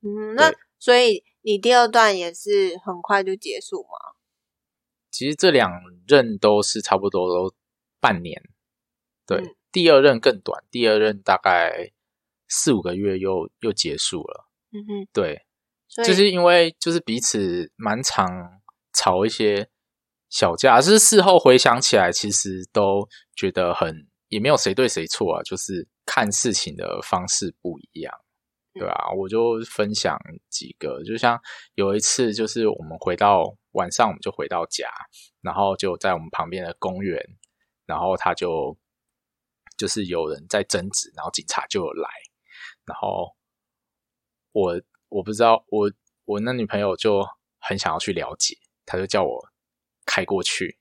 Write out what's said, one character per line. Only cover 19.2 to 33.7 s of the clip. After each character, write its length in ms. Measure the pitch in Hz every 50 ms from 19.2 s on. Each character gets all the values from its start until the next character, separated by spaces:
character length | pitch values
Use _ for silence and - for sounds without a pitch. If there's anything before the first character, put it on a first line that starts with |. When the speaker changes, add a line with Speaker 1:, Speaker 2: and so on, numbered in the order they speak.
| 101
Speaker 2:
一 40 | 110
些 400 | 110 - 107 104 101 101 104 _ _ _ _ _ _ _ _ _ _ _ _ _
小 260 | - - - 92 85
架， 240 | - - 135 117 123 -
就 100 | 170 208
是 60 | 220
事 240 | - - 226 208 185
后 160 | 196 185 170
回 180 | - 143 127
想 240 | 127 - 139 120 123
起 160 | 123 - -
来， 160 | 107 92 87 90
其 180 | - - 104
实 380 | 98 - - 101 95 92 92 -
都 380 | _ 107 101 98 98 101 101 104 - - _ _ _
觉 160 | - - 95
得 220 | 90 - 92 87 87
很， 340 | - - 82 80 80 - _ _ _ _ _
也 100 | - 107
没 80 | 104
有 100 | 135 151 123
谁 160 | - - 95
对 120 | 113 131
谁 200 | 120 - - 82
错 300 | 80 - - 113 90 80
啊， 60 | 82 -
就 140 | - 95
是 320 | 92 - - 98 90 78 _ _ _ _
看 260 | - - - 117 104
事 220 | 101 - - 127 101
情 240 | - - - 76
的 240 | 85 87 85 87 - -
方 240 | - - 92 90
式 280 | - - - 104 90 - _ _
不 160 | 90 82 73
一 220 | - _ _ -
样， 120 | - - - - _ _ _ _ _ _ _ _ _ _ _
Speaker 1:
嗯。 60 | 190
Speaker 2:
对 80 | - 92
啊， 220 | - 50 - 82 -
我 100 | 95 98
就 320 | 95 104 110 117 117 117 110 113
分 320 | - - - 107 101 107
享 240 | - - 92 80 - - - - - _ _
几 260 | - - - 64 - _
个， 240 | - 73 67 67 76
就 140 | 82 110
像 240 | 110 - 120 117 117 _ - - - - _ _
有 220 | - 101 98 101
一 20 | 107
次 360 | - - - - 127 113 104
就 120 | 107 113
是 220 | 107 - 117 113 107
我 140 | - - 82
们 140 | 78 78 73
回 180 | - 92 87
到， 400 | - - 101 101 92 80 - - _ _ _